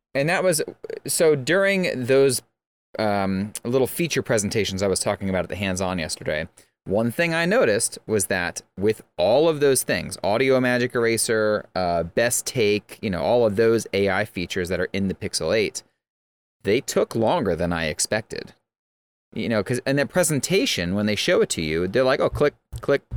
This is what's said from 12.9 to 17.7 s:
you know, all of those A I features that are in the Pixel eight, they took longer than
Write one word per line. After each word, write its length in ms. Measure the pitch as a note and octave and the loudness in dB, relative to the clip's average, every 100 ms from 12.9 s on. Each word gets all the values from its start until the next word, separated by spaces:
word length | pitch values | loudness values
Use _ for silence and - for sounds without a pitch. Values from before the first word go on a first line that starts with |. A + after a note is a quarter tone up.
| - | -8
you 80 | A2 | -6
know, 120 | F2 | -2
all 220 | D2+ A#2+ | 2 4
of 120 | A2+ G2+ | 4 4
those 300 | A2+ A2+ - | 4 2 0
A 160 | G2 G2 | 0 2
I 160 | F#2+ | 0
features 440 | G#2+ - E2+ G2 F2 | -2 -4 -6 -4 -2
that 100 | F2 | -2
are 80 | F#2 | -2
in 160 | G2 G2 | -2 -2
the 60 | |
Pixel 400 | F2 G2 - D#2 | -4 -6 -4 0
eight, 280 | F#2+ G2 - - _ _ _ _ _ _ _ | 0 0 -4 -14 _ _ _ _ _ _ _
they 160 | F#2+ A#2+ | 0 0
took 340 | - - G#3+ | 0 -2 0
longer 400 | A#2+ A2 E3+ G2 | 0 0 0 0
than 180 | E2 F2 | -2 -2